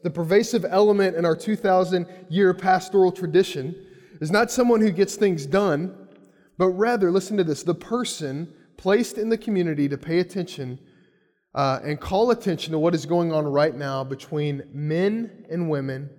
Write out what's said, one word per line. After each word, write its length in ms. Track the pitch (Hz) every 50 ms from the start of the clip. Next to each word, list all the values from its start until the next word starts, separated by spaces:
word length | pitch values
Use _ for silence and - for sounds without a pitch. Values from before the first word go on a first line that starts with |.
"The 80 | - 180
pervasive 540 | 151 175 170 160 190 220 226 233 - 220 175
element 540 | - 180 190 208 208 202 202 196 185 165
in 80 | 165 175
our 100 | 165 160
two 220 | 165 - 208 214
thousand 500 | - - 196 185 185 185 165 185 180 175 - - - - -
year 240 | 156 190 202 185 180
pastoral 580 | 185 - 185 185 185 185 - - 196 185 180
tradition 640 | 185 190 180 165 147 180 190 - - 147 131 156 170 - - - - - - _ - -
is 100 | 156 156
not 180 | 185 208 233 233
someone 300 | - 254 247 240 233 220
who 120 | 220 214
gets 260 | 170 175 196 190 -
things 280 | - 214 196 175 156 143
done, 640 | 143 151 196 208 185 147 143 170 185 - - - - - - - _ _ _ _ _ _
but 120 | - 180 185
rather," 420 | 180 185 214 240 240 220 190 175
listen 240 | 175 190 185 - 214
to 80 | 202 175
this, 200 | 156 147 - -
"the 120 | 175 170
person 760 | 170 - - 226 247 233 - - - 156 135 135 147 165 156 - _ _ _ _
placed 400 | - - 185 202 233 233 - -
in 100 | 226 208
the 100 | 226 226
community 520 | 226 - 233 208 185 175 165 151 143 143 139
to 80 | 139
pay 220 | 135 - 160 160 175
attention, 600 | 180 180 - 196 175 - - - 135 123 123 131 - _ _ _ _ _ _ _ _ _ _ _ _ _ -
uh, 240 | 135 139 135 131 - -
and 160 | 147 151 151
call 300 | - - 190 196 233 247
attention 420 | 226 240 - 196 170 - - 160
to 60 | 160
what 160 | 156 151 214 185
is 140 | 160 135
going 240 | 147 170 175 170 165
on 140 | 160 156 151
right 300 | 147 139 143 147 160 123
now 280 | 131 143 139 135 135 135
between 600 | 131 135 131 - - 160 151 147 147 143 139 - -
men 720 | - 139 151 151 156 170 185 202 220 226 233 208 - - - -
and 180 | 165 175 175
women, 400 | 160 151 143 135 135 131 131 143 143 -